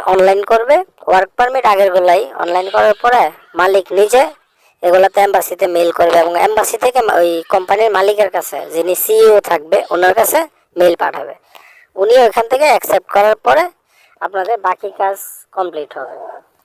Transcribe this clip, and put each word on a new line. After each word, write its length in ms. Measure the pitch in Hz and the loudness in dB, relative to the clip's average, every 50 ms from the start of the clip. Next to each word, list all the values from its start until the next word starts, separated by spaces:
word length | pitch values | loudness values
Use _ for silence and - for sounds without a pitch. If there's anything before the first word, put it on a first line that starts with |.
| - | 0
অনলাইন 380 | 185 185 190 185 190 196 202 202 | 0 2 2 4 4 2 2 0
করবে। 400 | - 226 226 233 247 294 359 381 _ _ _ - | 0 0 0 2 2 2 2 0 _ _ _ -2
ওয়ার্ক 220 | - - 185 190 - _ | 0 0 0 0 0 _
পারমিট 280 | - 247 247 262 269 240 | -2 -2 -2 -2 0 0
আগেরগুলাই 640 | 220 202 190 202 196 180 190 180 180 175 190 233 - - 170 | 2 2 2 2 2 2 2 2 2 2 2 0 -4 -8 -8
অনলাইন 300 | 170 170 175 180 185 196 | -6 -4 -4 -4 -4 -2
করার 240 | 208 214 214 214 208 - | -2 0 2 0 0 0
পরে 300 | - 240 247 233 175 151 - - _ _ - | 0 0 2 2 0 0 -4 -10 _ _ -4
মালিক 360 | 165 180 190 196 294 - - | -2 0 2 2 0 0 -2
নিজে 360 | 180 190 208 208 233 254 294 311 - _ _ _ _ _ _ _ _ - | 0 0 2 2 4 2 2 0 -4 _ _ _ _ _ _ _ _ -4
এগুলাতে 400 | - 175 175 185 190 190 - 202 | 0 2 4 4 4 2 2 2
এম্বাসিতে 460 | 202 202 196 185 170 - 180 - 190 | 0 2 2 0 -2 -4 -6 -4 -4
মেইল 240 | 180 175 170 175 170 | -2 0 0 0 0
করবে 280 | 170 - 175 170 165 170 | 0 0 0 2 4 2
এবং 200 | 165 170 170 170 | 2 2 0 0
এম্বাসি 380 | - 202 440 - - - - | 0 0 0 0 -2 -4 -4
থেকে 240 | 220 - 247 240 254 | -2 -2 0 0 0
মা-, 120 | 233 208 170 | 0 0 2
ওই 300 | 165 175 175 170 165 165 - | 0 0 0 -2 -4 -4 -2
কোম্পানির 420 | - 190 185 - 202 208 220 226 | -2 -2 0 0 0 0 0 0
মালিকের 380 | 202 190 190 202 208 208 208 185 | 2 2 0 0 2 0 0 -2
কাছে, 360 | - 180 156 - - 139 - 147 | -2 -6 -8 -8 -10 -12 -10 -8
যিনি 260 | 151 165 165 180 180 | -6 -4 -2 -2 -2
সিইও 440 | - - - 220 220 220 220 208 202 | -4 -2 0 2 4 4 6 4 4
থাকবে, 440 | - - 170 156 147 160 190 247 254 - | 2 0 -4 -4 -2 -2 -2 -2 -2 -2
ওনার 240 | - 170 185 185 190 | -2 0 0 0 2
কাছে 340 | 226 220 202 - 311 330 302 _ _ _ _ - | 0 0 0 0 -2 -2 -4 _ _ _ _ -2
মেইল 180 | 170 180 175 170 | 0 2 2 2
পাঠাবে। 380 | - 180 175 - - - - - _ _ _ _ - _ - _ _ _ _ - | 0 -4 -6 -6 -8 -12 -14 -16 _ _ _ _ -20 _ -20 _ _ _ _ -6
উনি 220 | 185 196 214 240 | -2 0 2 4
ওইখান 300 | 262 247 220 - 240 226 | 4 4 2 2 -2 -4
থেকে 160 | 226 262 262 302 | -2 -2 0 0
অ্যাকসেপ্ট 480 | 302 240 196 - - 320 285 - - | 2 0 0 -2 -2 -2 -4 -2 -2
করার 240 | - 202 208 214 214 | -2 0 2 2 0
পরে 340 | - - 233 254 302 349 349 - _ _ _ _ _ _ _ _ - | 0 0 0 0 0 0 -4 -6 _ _ _ _ _ _ _ _ -10
আপনাদের 380 | - 359 381 190 185 175 - | -10 -8 -6 -6 -4 -4 -4
বাকি 340 | 220 190 185 - - - 196 190 | -4 -2 -4 -4 -4 -8 -10 -6
কাজ 200 | - 202 196 196 196 - - - - - _ | -4 -4 -4 -4 -8 -12 -20 -20 -20 -20 _
কমপ্লিট 460 | - 196 185 175 165 151 147 - - | -8 -8 -6 -6 -8 -10 -12 -12 -12
হবে। 180 | 151 - - - - - - - - _ _ _ _ | -14 -14 -14 -16 -18 -18 -18 -20 -20 _ _ _ _